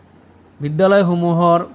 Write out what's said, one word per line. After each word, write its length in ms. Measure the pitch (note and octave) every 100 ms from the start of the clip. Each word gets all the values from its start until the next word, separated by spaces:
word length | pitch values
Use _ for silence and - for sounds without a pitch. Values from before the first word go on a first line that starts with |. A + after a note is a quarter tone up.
| _ _ _ _ _ -
বিদ্যালয়সমূহৰ 1040 | D3 D3+ F#3+ G3+ F3+ F3 F3 E3+ F3 E3+ F3